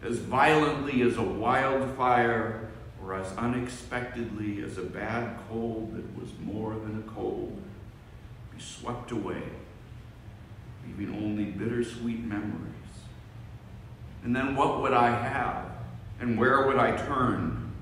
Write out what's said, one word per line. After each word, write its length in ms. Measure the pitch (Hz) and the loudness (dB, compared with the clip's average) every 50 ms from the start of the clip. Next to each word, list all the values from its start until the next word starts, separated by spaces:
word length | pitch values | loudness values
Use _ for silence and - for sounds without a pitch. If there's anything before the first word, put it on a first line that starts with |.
as 180 | - 110 120 - | -2 -2 -2 -2
violently 800 | - - 120 131 143 156 156 151 151 143 139 139 139 143 135 123 | -2 2 4 6 8 8 8 8 6 4 2 0 0 2 4 6
as 160 | 120 120 - - | 6 6 6 4
a 60 | 110 | 0
wildfire, 1400 | 95 92 98 107 117 127 135 135 135 135 135 127 123 - - 127 123 123 120 120 117 117 113 113 110 - - - - - - - - - - 95 | 0 0 0 2 4 4 4 4 4 4 2 2 0 0 2 4 6 6 6 6 6 4 2 0 0 -2 -4 -8 -10 -10 -12 -14 -14 -12 -12 -6
or 100 | 95 95 | -4 -4
as 180 | 95 95 95 - 110 | -4 -4 -4 -4 -2
unexpectedly 1300 | 113 120 123 127 123 123 - - - - 127 123 123 120 - 117 117 101 98 107 104 104 101 101 - | 0 0 2 0 -2 -4 -6 -10 -10 -4 -4 -4 -4 -4 -4 -4 -4 -4 -4 -2 -2 -2 -2 -2 -4
as 160 | - - 98 | -6 -6 -6
a 40 | 90 | -6
bad 540 | - - 98 104 107 113 117 120 110 98 - - - | -6 -6 -6 -4 -2 -2 -2 -2 -2 -6 -8 -10 -6
cold 460 | 113 113 113 117 113 110 107 - - | -4 -2 -2 -2 -2 -4 -4 -6 -6
that 260 | - - - - - | -8 -8 -8 -10 -10
was 120 | - - - - | -10 -10 -10 -8
more 340 | - - 101 107 110 110 107 | -8 -6 -4 -4 -4 -4 -4
than 240 | 110 107 107 107 110 | -6 -6 -6 -6 -6
a 140 | 107 - | -8 -8
cold, 500 | - - - - - - - - - - - - - - - - - - - - - - - - - - - - | -8 -4 -4 -4 -2 -2 -4 -6 -6 -10 -12 -12 -14 -14 -14 -16 -16 -18 -18 -18 -18 -16 -16 -16 -16 -14 -14 -14
be 80 | - - | -14 -14
swept 520 | - - - - 120 123 120 117 - - | -14 -12 -12 -10 -6 -6 -6 -6 -4 -4
away, 320 | 120 110 98 90 - - - - 78 - - - - - - - - - - - - - - - - - - - - - - - - - 127 - | -4 -2 -2 -2 -4 -4 -6 -8 -10 -12 -14 -14 -16 -16 -16 -16 -16 -16 -14 -16 -16 -16 -16 -16 -16 -16 -16 -16 -16 -16 -14 -14 -14 -14 -12 -10
leaving 260 | - 98 101 90 - | -6 -4 -4 -4 -2
only 300 | 104 107 107 104 104 101 | -2 -2 0 0 0 -2
bittersweet 760 | 95 - 98 110 117 120 120 117 - - 117 117 117 117 113 113 | -2 -2 -2 -2 0 2 2 0 0 -2 -4 -2 -2 -2 -2 -2
memories. 500 | - 104 104 104 104 85 80 82 - - - - - - - - - - - - - - - - - - - - - - - - - - - - - - - - | -2 -2 -2 -2 -4 -4 -4 -6 -8 -10 -12 -14 -14 -14 -14 -14 -14 -14 -14 -16 -16 -14 -14 -14 -14 -14 -14 -14 -14 -14 -14 -14 -14 -14 -14 -14 -12 -12 -8 -2
And 120 | 120 120 | 0 0
then 200 | 131 135 135 139 | 2 2 0 4
what 260 | 143 147 156 151 135 | 4 4 4 4 2
would 120 | 131 127 127 | 2 4 6
I 180 | 123 123 120 | 8 8 6
have, 600 | 117 113 113 131 135 139 123 - 90 - - - - - - - - - - - - - | 6 4 0 0 0 0 0 0 -2 -4 -6 -8 -8 -10 -10 -10 -10 -10 -10 -10 -8 -4
and 160 | 123 120 117 | 0 0 4
where 300 | 107 120 131 135 135 135 | 6 8 8 8 8 8
would 120 | 135 131 123 | 8 8 8
I 200 | 117 110 110 - | 6 6 4 2
turn? 720 | - - 139 131 127 117 104 - 90 80 - - - - - - | 0 0 2 4 4 4 4 4 2 0 0 -2 -4 -6 -8 -8